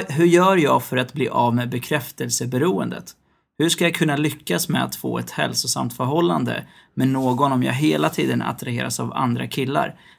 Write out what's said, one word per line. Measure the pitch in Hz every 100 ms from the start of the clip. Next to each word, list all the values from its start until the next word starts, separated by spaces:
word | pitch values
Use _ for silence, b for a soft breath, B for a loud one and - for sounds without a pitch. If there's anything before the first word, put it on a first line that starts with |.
| 185
hur | 147 175
gör | 170 185 190
jag | 143 131
för | - 127
att | 127
bli | 147 127
av | 123 120 120
med | 120
bekräftelseberoendet? | 127 - 151 - - 120 - 123 127 170 87 64 - - - _ _ _ _
Hur | 160
ska | -
jag | 170 170
kunna | 160 143
lyckas | 151 - - 175 -
med | 143
att | 127 -
få | - 120
ett | -
hälsosamt | - 147 120 - 135 123
förhållande | - 127 156 175 160 120 113 - b b
med | - 131
någon | 135 131 123 143
om | 127
jag | 131
hela | 127 151 151 156
tiden | - 139 120
attraheras | - 120 135 120 127 123
av | 120
andra | 131 131 120 123
killar, | - 131 147 135 - b